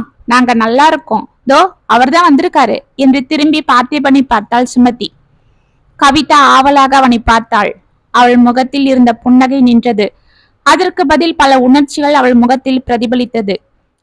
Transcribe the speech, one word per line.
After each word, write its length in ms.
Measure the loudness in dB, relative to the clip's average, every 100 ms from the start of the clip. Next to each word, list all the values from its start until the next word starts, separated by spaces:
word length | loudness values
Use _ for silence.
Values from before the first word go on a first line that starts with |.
| -2 _ -4
நாங்க 200 | -2 0
நல்லா 300 | -2 -2 0 0
இருக்கோம், 340 | 0 -6 -8 -8 _ -2
தோ 100 | 0 0 -4 -4
அவர்தான் 400 | 0 0 2 2
வந்திருக்காரு" 480 | 2 0 -2 -2 -4 _ -2
என்று 240 | 0 0 -2
திரும்பி 300 | -2 -2 -2 0
பார்த்திபனை 520 | 0 0 -2 0 0 0
பார்த்தாள் 380 | -4 -2 -4 -2
சுமதி. 360 | 0 0 0 -12 _ _ _ _ _ _ _ _ -2
கவிதா 400 | 0 0 0 2 4
ஆவலாக 420 | 2 2 2 2 2
அவனை 180 | 0 0
பார்த்தாள். 500 | 0 -2 -2 -4 -4 -8 _ _ _
அவள் 240 | 0 2 4
முகத்தில் 480 | 2 0 -4 -2 -2
இருந்த 200 | 2 0 0
புன்னகை 360 | 0 2 2 0
நின்றது. 460 | 2 2 0 -4 -4 _ _ _ _ _ -2
அதற்கு 380 | 0 -2 -2 -2
பதில் 320 | 0 -2 0
பல 180 | 0 2
உணர்ச்சிகள் 580 | 2 2 0 -2 -2 0
அவள் 160 | 2 0
முகத்தில் 400 | 0 -2 -2 -6 -4
பிரதிபலித்தது. 680 | -6 -4 -4 -4 -6 -6 -8 _ _ _ _